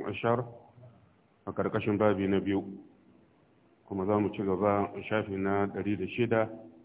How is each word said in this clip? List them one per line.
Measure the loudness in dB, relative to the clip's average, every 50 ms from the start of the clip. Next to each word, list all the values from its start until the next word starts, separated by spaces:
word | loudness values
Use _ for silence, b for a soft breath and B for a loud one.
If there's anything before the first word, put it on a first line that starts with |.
| -4 -6
Ashar | -6 -2 0 0 0 0 -2 -6 -10 -20 -20 -20 -20 -20 -20 -20 -20 -20 -20 _ _ _ _ _ _ _ -10
a | -8
ƙarƙashin | -4 -2 -2 0 0 -2 0 0 2 4
babi | 4 4 4 4 2
na | 2 2 2
biyu, | 2 2 0 -2 -2 -4 -12 -14 -16 -20 -20 _ _ _ -20 -20 -20 _ _ _ _ _ _ _ _ _ _ _ _
kuma | -8 -4 -2 2
za | 4 4 4
mu | 4 2
ci | 0 0
gaba | 0 0 2 2 4 4 4 4 2 -2 -4
a | -8
shafi | -6 -2 -2 -2 0 -2 -2
na | -2 0 0 2 2 0
ɗari | 0 -2 -4 -2 -2 -2
da | -2 -4 -4
shida | -2 -2 0 2 2 2 2 0 -4 -12 -16 -18 -20 -20 -20